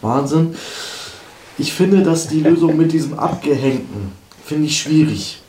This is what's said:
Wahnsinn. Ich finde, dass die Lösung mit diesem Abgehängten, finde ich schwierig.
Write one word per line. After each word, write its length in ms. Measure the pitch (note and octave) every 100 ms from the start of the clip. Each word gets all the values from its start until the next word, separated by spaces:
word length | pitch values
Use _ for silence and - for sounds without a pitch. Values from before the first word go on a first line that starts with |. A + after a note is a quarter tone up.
Wahnsinn. 520 | G#2 C3 C#3 D#3+ E3 - - - - - - - - - - -
Ich 160 | -
finde, 300 | - F3+ G3
dass 240 | D#3+ E3 -
die 140 | D#3
Lösung 360 | D3+ E3+ E3 D#3
mit 160 | D#3+
diesem 260 | D#3+ C#3 -
Abgehängten, 960 | - - D3 C3+ C3+ B2+ - G2+ G2 F2+ _ -
finde 220 | - D3+ D3+
ich 120 | -
schwierig. 640 | - D#3 D#3 G2+ - -